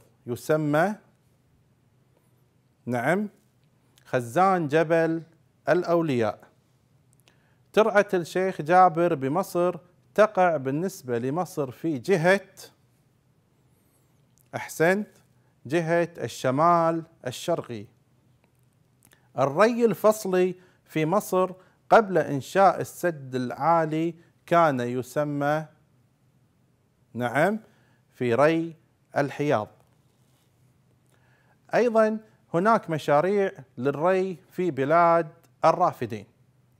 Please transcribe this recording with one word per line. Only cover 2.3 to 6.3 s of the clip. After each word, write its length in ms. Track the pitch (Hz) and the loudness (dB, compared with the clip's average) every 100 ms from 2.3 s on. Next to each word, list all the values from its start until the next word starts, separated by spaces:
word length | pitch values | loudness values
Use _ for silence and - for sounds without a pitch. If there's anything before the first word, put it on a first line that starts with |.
| _ _ _ _ _ - | _ _ _ _ _ -6
نعم، 420 | 123 117 185 208 - _ _ _ _ _ _ | -2 0 -2 -4 -12 _ _ _ _ _ _
خزان 640 | - 127 117 131 190 185 151 | -6 -4 -2 0 2 0 0
جبل 540 | 156 160 165 165 165 160 _ _ _ - | 0 2 0 0 -4 -8 _ _ _ -2
الأولياء. 680 | 165 170 170 160 123 107 | 0 0 0 0 0 -2